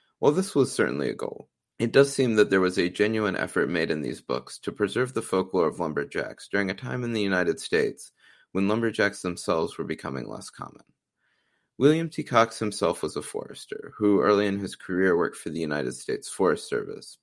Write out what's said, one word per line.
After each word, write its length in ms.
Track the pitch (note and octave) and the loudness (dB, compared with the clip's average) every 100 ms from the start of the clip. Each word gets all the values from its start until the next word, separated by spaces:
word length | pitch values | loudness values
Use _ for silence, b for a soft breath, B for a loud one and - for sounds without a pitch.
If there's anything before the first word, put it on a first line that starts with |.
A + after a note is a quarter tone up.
| _ _ | _ _
While 140 | C3+ | 2
this 220 | D3+ F#3+ | 2 2
was 180 | D3 B2+ | 2 2
certainly 380 | - D#2+ C#2 C2 | 2 0 0 -4
a 40 | |
goal, 360 | - - - - _ _ - | -4 -6 -8 -16 _ _ -4
it 120 | A#2 | 4
does 200 | B2+ C#3 | 6 6
seem 220 | - B2+ | 4 4
that 160 | G#2+ G2+ | 6 6
there 100 | F#2+ | 6
was 180 | F#2 F#2 | 4 2
a 120 | F2 | 0
genuine 460 | - G#2 A2 G#2 F2 | 2 0 2 0 -2
effort 340 | - - C#2 | -2 0 0
made 200 | E2+ E2 | 0 0
in 120 | D#2 | -2
these 180 | C2 - | -4 -6
books 380 | - B1 - - | -4 -6 -6 -8
to 120 | - | -8
preserve 440 | - G#2 G#2+ B2+ | -2 -2 0 -2
the 80 | A#2 | -2
folklore 440 | - F#2+ F#2+ F#2 D#2+ | -2 -2 0 0 0
of 140 | D2 | 0
lumberjacks 680 | E2 D2 C#2+ - A1+ - - | -4 -2 -4 -4 -6 -10 -4
during 240 | G2 G2 | -2 -2
a 40 | |
time 280 | F#2+ B2+ B2+ | -6 -8 -6
in 100 | A#2+ | -4
the 80 | A2+ | -2
United 360 | G2 F#2 E2+ D#2+ | 0 2 0 -2
States 540 | - E2+ A#1 - - b b b b | 0 0 0 -4 -14 b b b b
when 160 | F#2+ G2 | -2 0
lumberjacks 540 | A2 A#2 G#2+ G2+ - | 2 0 0 0 0
themselves 560 | F2+ F2 - E2+ E2 - | -6 -4 -2 0 -2 -4
were 60 | |
becoming 440 | D#2+ D#2 F2 C2+ A1 | -8 -6 -6 -8 -8
less 220 | G#1 - | -12 -14
common. 320 | - - - _ _ _ _ _ _ _ _ _ - | -14 -14 -14 _ _ _ _ _ _ _ _ _ 2
William 320 | C3+ D#3+ E3 | 4 4 0
T. 120 | - | -6
Cox 360 | - A#2+ A2+ - | 0 4 2 0
himself 440 | G#2+ - F2 F2 | -4 0 0 0
was 140 | - - | -4 -6
a 60 | |
forester, 720 | - - - - - - - - | -8 -8 -8 -12 -12 -12 -12 0
who 240 | G#2 G2 | 4 6
early 260 | D2 G2+ G#2 | 6 4 4
in 120 | G2 | 0
his 180 | G2 - | -6 -10
career 400 | - F2+ F#2+ E2+ | -4 2 4 4
worked 220 | E2 - | 0 -4
for 100 | - | -8
the 120 | D#2 | -4
United 320 | D#2+ D2 B1+ | -2 -2 -4
States 360 | C2 - - - | -6 -6 -6 -8
Forest 400 | - F#2 D2+ - | 0 2 2 -2
Service, 480 | B1 - - - - | -4 -4 -10 -16 -8